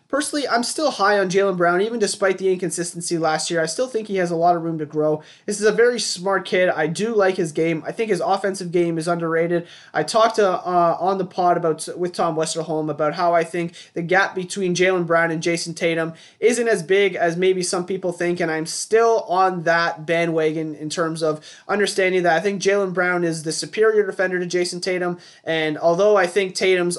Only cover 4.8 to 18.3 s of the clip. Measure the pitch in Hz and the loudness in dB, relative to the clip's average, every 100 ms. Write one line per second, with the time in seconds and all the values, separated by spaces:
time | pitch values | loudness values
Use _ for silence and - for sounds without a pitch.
4.8 | 151 151 151 151 - - - 208 214 208 | -4 0 0 0 -6 -16 -8 0 0 4
5.8 | 240 240 - 180 190 190 185 185 180 143 | 2 2 -4 -4 -2 -2 0 0 2 2
6.8 | 156 170 220 214 190 202 160 160 165 160 | -2 -2 -2 2 2 0 -4 0 -2 -2
7.8 | 143 170 220 185 147 196 202 196 180 175 | -6 -6 -2 -2 0 0 -2 -6 -2 0
8.8 | 170 165 165 170 165 165 170 170 170 - | 0 -2 -2 -2 0 0 0 0 -4 -18
9.8 | - - - 226 226 220 196 180 180 180 | -8 -4 0 2 2 4 2 2 0 2
10.8 | 170 - 180 190 175 - 180 170 165 156 | 4 2 0 0 -2 0 2 4 0 -2
11.8 | - 156 175 190 170 156 160 165 160 156 | -6 -6 -6 -2 -2 0 -2 -4 -4 -4
12.8 | 156 147 151 165 175 170 165 175 170 - | -2 0 -2 2 2 2 2 -2 -6 -8
13.8 | - 170 170 185 190 190 180 202 180 175 | -12 -8 0 2 2 -2 -8 -4 -2 2
14.8 | 185 185 165 165 165 160 175 165 170 165 | 2 2 2 2 2 0 -2 -2 -4 -2
15.8 | 170 165 160 165 - - 220 240 233 196 | -2 0 -4 -6 -20 0 2 2 0 0
16.8 | 156 196 196 180 170 170 185 185 175 185 | 2 2 2 2 -2 2 0 0 -2 -4
17.8 | 180 190 180 170 175 | -4 -4 -4 -4 -2